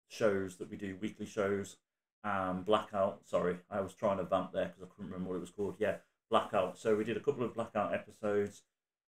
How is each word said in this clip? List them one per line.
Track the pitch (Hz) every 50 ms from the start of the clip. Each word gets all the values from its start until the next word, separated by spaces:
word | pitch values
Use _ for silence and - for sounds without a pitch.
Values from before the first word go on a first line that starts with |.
| _ _
shows | - - 120 107 98 98 95 92 90 -
that | 87 -
we | 107 92
do, | 101 98 95 90
weekly | 107 - - - 104
shows. | - - 110 98 98 101 98 98 - - - _ _ _ _ _ _ _ _ -
Um, | 104 98 95 95 92 90 90
Blackout, | 87 104 107 104 - - 107 101 95 - - - -
sorry, | - - 90 90 90 87 87 - -
I | 98 101
was | 95 92 -
trying | - 120 104 98 95
to | 87
vamp | 82 95 92 95 -
there | - 95 90 90
'cause | 90 95 92
I | 90 -
couldn't | - 98 82
remember | 95 90 92 92
what | 92 87
it |
was | 85 -
called. | - - 101 95 90 -
Yeah, | 104 98 90 - - _ _ _ _ _
Blackout. | 113 107 - - - 101 92 90 - -
So | - 113 107
we | 104 110
did | 117 110 104
a |
couple | - 143 135 117 123
of | 107 -
Blackout | 113 113 - - 107 101 85 90
episodes, | 104 - - - - - 104 101 104 101 101 - - - _ _ _ _ _ _ _ _